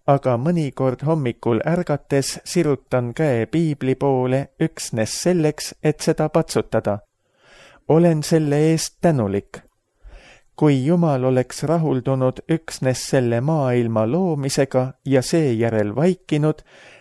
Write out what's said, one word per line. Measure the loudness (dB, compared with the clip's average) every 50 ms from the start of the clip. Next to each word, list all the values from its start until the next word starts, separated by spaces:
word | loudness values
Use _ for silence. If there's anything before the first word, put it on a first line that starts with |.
| 0
aga | 0 0 2 2 0 0
mõnikord | 0 0 0 0 0 -2 -4 -2 -2 -2 -2 -2 -2 -2
hommikul | -2 0 0 0 -4 -4 -2 0 0 0 0 0
ärgates | 0 -2 -2 0 -2 -4 -4 -2 0 0 0 0 -2 -6 -10 -10
sirutan | -4 -2 0 0 0 0 -2 _ -4 -2 -2 -2 -4 -4
käe | -2 0 0 0 0 -2
piibli | -2 -2 -2 0 0 -2 -2 -2 -2 -2
poole | 0 0 0 0 0 0 0 0 -2 -4 -6 _ -4
üksnes | -4 -4 -4 -8 -10 -6 -4 -4 -2 -2 -4 -2
selleks, | 0 0 2 2 2 0 -2 -4 -10 -14 -10 _ -2
et | -2 -2 0
seda | -2 -2 0 0 0 0
patsutada. | 0 0 -2 0 -2 -2 -2 0 -2 -2 -2 -2 -6 -6 _ _ _ _ _ _ _ _ _ _ -20 -20 -20 -20 _ _ _
Olen | 2 4 4 4 4 2 2 0
selle | 2 2 2 2 2 2 2 2 2
eest | 2 0 -2 -6 _ 0
tänulik. | 0 2 2 2 0 0 -2 -4 -4 -6 -20 -20 -20 _ _ _ _ _ _ _ -20 -20 -20 -20 -20 -20 -20 _ _ _ _
Kui | 0 2 2 2 2 2
Jumal | 2 2 2 2 2 0 0 0
oleks | 0 2 0 0 -2 -6 -8 -2
rahuldunud | -2 0 0 0 0 -2 -2 0 -2 -2 0 0 -2 -2 -4 -4 -4
üksnes | -4 -4 -4 -10 -10 -4 -2 -2 -2 -2 -4 0
selle | 0 0 2 2 0 0
maailma | 0 0 0 0 0 0 0 0 0 0 0 0 0 0
loomisega | 0 0 0 -2 -2 -2 -4 -4 0 0 -2 0 0 -2 -2 -2 -8 _ -4
ja | 0 0 0
seejärel | 2 2 0 0 2 2 0 0 0 0 2 0 0 0 0
vaikinud, | 0 2 0 0 -2 _ -2 -2 0 0 0 -2 -4 -10 _ -20 -20 -20 -20 -20 -20